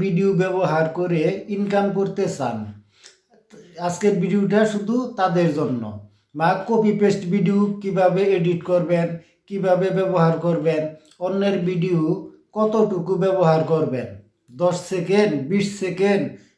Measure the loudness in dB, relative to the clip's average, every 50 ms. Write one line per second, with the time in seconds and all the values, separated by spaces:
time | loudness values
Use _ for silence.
0 | 0 0 0 2 2 2 2 2 2 0 2 0 0 2 2 2 0 0 -2 -2
1 | -2 0 0 2 2 0 0 -2 -6 -6 -4 -4 -2 0 2 2 2 2 0 0
2 | -2 -2 -2 -2 -2 -2 -2 -4 -4 -4 -4 -6 -8 -10 -12 -16 _ _ _ _
3 | -20 -20 _ _ _ _ _ _ _ _ -20 -20 -20 -20 -12 -6 -4 -4 -2 2
4 | 2 2 2 2 0 2 2 2 2 2 4 4 2 2 0 -2 -2 0 -2 -2
5 | -2 -4 -2 -2 0 2 2 2 2 2 2 0 -2 -2 -2 -4 -6 -8 -10 -12
6 | -14 -18 _ _ _ _ -4 0 2 2 2 0 -2 0 0 2 2 2 2 2
7 | 2 2 2 0 -2 -2 0 0 2 2 2 2 2 0 -2 -4 -6 -4 0 0
8 | 0 2 2 0 0 0 0 0 0 0 -2 -4 -2 -2 0 0 0 0 0 -2
9 | -2 -4 -6 -10 -14 _ _ _ _ -10 -6 -2 0 0 2 2 0 0 0 0
10 | 0 0 2 2 2 2 2 0 0 -2 -2 0 0 0 -2 -2 -4 -6 -10 -14
11 | _ _ _ -8 -6 -4 -2 0 0 0 0 0 -2 -2 -2 -2 0 0 0 0
12 | 0 0 -2 -4 -6 -14 -20 _ _ _ -2 -2 0 2 2 2 2 2 0 -4
13 | -2 -2 0 0 2 2 2 4 4 4 4 2 2 0 0 0 0 -2 -4 -6
14 | -6 -8 -12 -16 -20 _ _ _ _ _ -6 0 0 0 0 0 -4 -4 -4 -4
15 | -2 2 4 4 4 4 2 -2 -2 -2 0 0 0 -2 -4 -6 -6 -6 -2 0
16 | 2 2 2 2 0 -4 -8 -14 -20 _ _